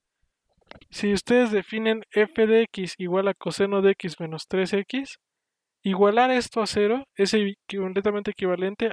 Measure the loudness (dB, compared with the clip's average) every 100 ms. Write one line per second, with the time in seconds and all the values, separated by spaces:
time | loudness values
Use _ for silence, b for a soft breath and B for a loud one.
0 | _ _ _ _ _ _ _ -20 -20 -6
1 | -2 0 2 2 4 0 -4 -4 -2 -2
2 | -2 0 0 2 4 4 2 -4 -8 -6
3 | -2 0 0 -2 -4 -2 0 2 2 2
4 | -4 -8 -10 -10 -6 -4 -2 -2 -4 -8
5 | -8 -14 _ _ _ _ _ _ -2 2
6 | 4 4 4 2 -2 -4 -2 0 0 0
7 | -4 -2 0 0 -2 -6 -10 -8 -4 -2
8 | -2 -2 -4 -4 -2 -2 -4 -4 -6